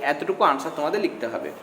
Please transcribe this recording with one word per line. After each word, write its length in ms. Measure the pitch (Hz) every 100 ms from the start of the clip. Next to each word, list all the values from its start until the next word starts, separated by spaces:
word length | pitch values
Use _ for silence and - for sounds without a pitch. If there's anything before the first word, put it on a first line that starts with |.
এতটুকু 420 | 139 147 170 185
আনসার 260 | 185 139 - -
তোমাদের 240 | 151 208
লিখতে 260 | 202 113 117
হবে। 240 | 101 76 -